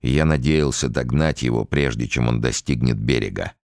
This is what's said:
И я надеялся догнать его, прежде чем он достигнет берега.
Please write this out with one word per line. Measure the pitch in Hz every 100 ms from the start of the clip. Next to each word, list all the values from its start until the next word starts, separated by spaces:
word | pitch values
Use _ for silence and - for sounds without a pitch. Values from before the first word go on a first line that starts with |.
И | 60
я | 69 80
надеялся | 78 65 78 73 62 67
догнать | 58 62 67 78 71
его, | 62 58
прежде | 53 71 69 55 58
чем | 64 58
он | 58
достигнет | 58 - - 64 62 53
берега. | 55 64 52 50 50 -